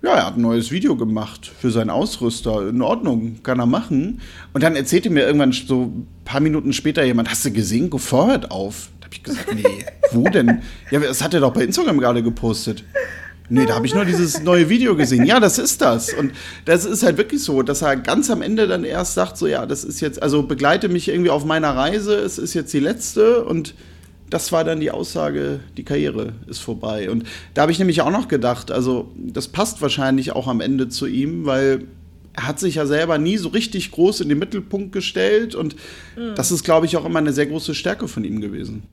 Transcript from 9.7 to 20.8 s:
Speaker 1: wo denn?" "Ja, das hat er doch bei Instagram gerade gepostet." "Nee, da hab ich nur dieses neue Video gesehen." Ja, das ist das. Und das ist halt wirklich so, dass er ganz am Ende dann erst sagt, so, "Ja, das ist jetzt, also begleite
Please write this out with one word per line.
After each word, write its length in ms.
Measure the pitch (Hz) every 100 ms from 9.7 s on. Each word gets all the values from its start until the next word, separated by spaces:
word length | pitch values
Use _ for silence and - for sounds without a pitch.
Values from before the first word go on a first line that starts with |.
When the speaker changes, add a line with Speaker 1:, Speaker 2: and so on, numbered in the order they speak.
| 202 - - 554
Speaker 1:
wo 160 | 120 156
denn?" 340 | 190 117 117 - - -
"Ja, 80 | 143
das 220 | 147 131
hat 120 | 160
er 60 | 175
doch 120 | 135
bei 100 | 120
Instagram 340 | 127 196 330 151
gerade 240 | 123 120
gepostet." 600 | 117 117 117 110 - 107 - 554 508 - - - -
"Nee, 160 | 240 -
da 80 |
hab 100 | -
ich 100 | 131
nur 120 | - 185
dieses 360 | 175 170 156
neue 280 | 156 175 160
Video 260 | 233 247 165
gesehen." 300 | 131 127 135
Ja, 120 | 240
das 200 | 208 185
ist 240 | - -
das. 320 | 285 117 117
Und 180 | - 139 - - -
das 220 | - 170 202
ist 160 | 220
halt 160 | 233 147
wirklich 240 | 214 285
so, 160 | - 135
dass 200 | 127 143
er 120 | 151
ganz 360 | 135 120 180 285
am 100 | 208
Ende 260 | - 220 202
dann 180 | 180
erst 280 | 170 156 180
sagt, 240 | - 180 -
so, 100 | 160
"Ja, 200 | 131 117
das 180 | 139
ist 160 | - 147
jetzt, 220 | 156 131
also 220 | 123 147
begleite 440 | 139 135 143 180